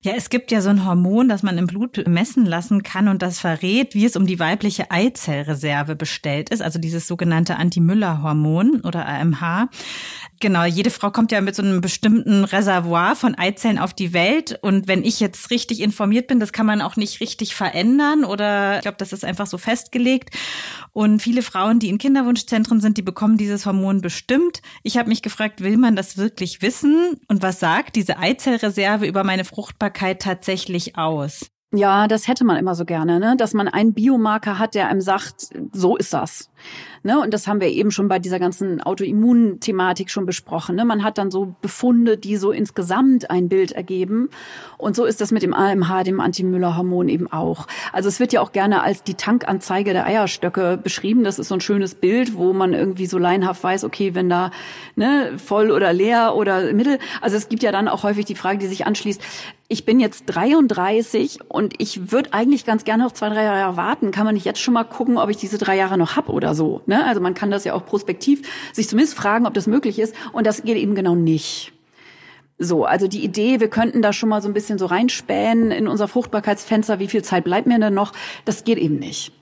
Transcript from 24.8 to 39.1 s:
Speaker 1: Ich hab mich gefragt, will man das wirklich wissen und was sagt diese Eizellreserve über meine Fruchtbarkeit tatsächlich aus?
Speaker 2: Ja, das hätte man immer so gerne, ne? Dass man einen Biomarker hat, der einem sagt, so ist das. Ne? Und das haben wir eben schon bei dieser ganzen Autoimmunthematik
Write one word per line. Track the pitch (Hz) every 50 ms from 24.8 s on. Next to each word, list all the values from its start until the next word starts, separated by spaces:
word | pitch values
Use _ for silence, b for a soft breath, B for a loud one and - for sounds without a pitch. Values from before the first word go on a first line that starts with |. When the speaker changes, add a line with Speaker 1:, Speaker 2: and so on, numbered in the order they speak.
Speaker 1:
Ich | B 220 - 240
hab | 233 233
mich | 220 226
gefragt, | - 220 - - 214 214 208 -
will | 185 190 214
man | 233 254 233 220 190
das | 190 190 - 190
wirklich | 196 226 - - 190 175 - -
wissen | - 208 254 - - 285 294 320 349 359 320 - _ _
und | 214 196 185
was | 185 180 180
sagt | - 165 165 208 294 - - 233
diese | 190 - 180 -
Eizellreserve | - 180 262 254 - 269 247 233 220 214 196 202 196 196 208 214 208
über | - 190 202 196
meine | 196 190 190 185
Fruchtbarkeit | - - - 208 - - _ 220 202 196 - 196 185 190 185
tatsächlich | - 196 185 185 - - 190 185 - - 185 175 - - _ -
aus? | 160 160 160 151 139 143 - - - - _ _ _ _
Speaker 2:
Ja, | - 202 202 196 196 202 208 214
das | 220 214 - -
hätte | 240 - 247
man | 233 175 160
immer | 165 185 180
so | 165 175
gerne, | 170 175 160 156 165 170 175
ne? | 196 220 254 247
Dass | 233 214 -
man | 214 202 -
einen | - - 214 226 208
Biomarker | - 214 262 269 240 220 214 214 214 - 214 202 185
hat, | 226 220 -
der | 208 190 104
einem | - 196
sagt, | 185 185 190 190 - - - _ - - - - - -
so | - 196 180 180 214 -
ist | - - -
das. | 147 - - - - - _ B B B B B B B B B B B
Ne? | 196 233 302
Und | 277 196
das | 208 208 208 196
haben | 208 208
wir | 190 170
eben | - - - 208
schon | 185 - 190 202
bei | 190 190
dieser | 180 185 185 185
ganzen | 180 175 180 - 196 190 175 156
Autoimmunthematik | - - 190 185 196 190